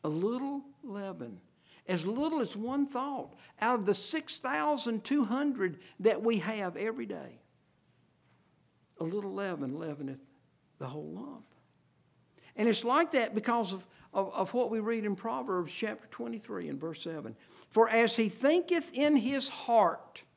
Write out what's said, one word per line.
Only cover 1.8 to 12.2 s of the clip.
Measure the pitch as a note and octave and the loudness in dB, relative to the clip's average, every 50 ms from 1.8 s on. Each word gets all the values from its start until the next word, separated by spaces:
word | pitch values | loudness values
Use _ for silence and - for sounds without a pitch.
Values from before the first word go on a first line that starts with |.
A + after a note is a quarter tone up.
| _ | _
as | - F#3 E3+ D#3 | -2 -2 -2 0
little | F#3+ A3+ B3+ D4 D#4+ D#4+ D4+ | -2 -2 0 0 0 0 0
as | A#3+ - - | -2 -2 -4
one | G3+ A3 A#3+ C4+ C#4+ C#4+ | -6 -6 -2 0 0 0
thought, | C#4 - B3 C4 C#4+ C#4 B3 - - - - - - - - | 0 -2 -4 -4 -4 -6 -6 -8 -10 -16 -20 -20 -20 -6 -2
out | G#3 A#3 B3+ | 0 2 2
of | A#3 G3 | 2 4
the | F#3+ G3+ | 2 2
six | - - - - D#4+ D4+ - - - | 2 2 0 -2 -2 -4 -4 -8 -6
thousand | - B3+ C#4 D4+ D4+ D4+ D4 B3+ - A#3+ A3+ G#3+ - | -4 -2 0 2 2 2 2 2 0 -2 -2 -2 -2
two | - C#4 D4 B3+ | 2 2 2 4
hundred | G3+ A#3 C4+ D4 D4 C4 B3 G3 F3+ D3+ - - - - - | 2 2 0 2 0 0 0 -2 -2 -2 -6 -16 -20 -14 2
that | F#3+ A3+ G#3+ - G#3 | 2 2 2 4 2
we | A3+ A#3 G3+ | 2 2 2
have | D#3 G3+ A3 G#3+ G3 F3+ E3+ | 0 -2 -4 -2 -4 -4 -4
every | - G3 A3+ A3+ - - | -4 -4 -4 -4 -6 -6
day, | G#3 G2 E2 C#2 - - - _ _ _ _ _ _ _ _ _ _ _ _ _ _ _ _ _ _ _ _ _ _ _ _ _ _ _ _ _ _ _ - | -8 -8 -10 -10 -14 -18 -20 _ _ _ _ _ _ _ _ _ _ _ _ _ _ _ _ _ _ _ _ _ _ _ _ _ _ _ _ _ _ _ -6
a | E3 | -6
little | E3 F3+ G#3 G3+ G3 F#3+ | -4 -4 -4 -6 -4 -6
leaven | G3 G3+ G3 F3 D3 C#3 B2+ C#3 | -4 -4 -4 -4 -4 -4 -6 -6
leaveneth | D#3+ E3 D#3+ D3 C#3+ C#3+ C3+ C3+ C3+ - - _ _ _ _ _ _ _ _ _ _ | -6 -6 -8 -8 -8 -8 -8 -10 -10 -16 -20 _ _ _ _ _ _ _ _ _ _
the | C#3+ | -10
whole | B2+ C3+ D3+ D3+ D#3 | -8 -8 -8 -10 -10
lump. | E3 G3 B3 C#4+ C4+ A#3 - _ _ _ _ _ _ _ _ _ _ _ _ _ _ _ | -10 -12 -12 -12 -14 -16 -20 _ _ _ _ _ _ _ _ _ _ _ _ _ _ _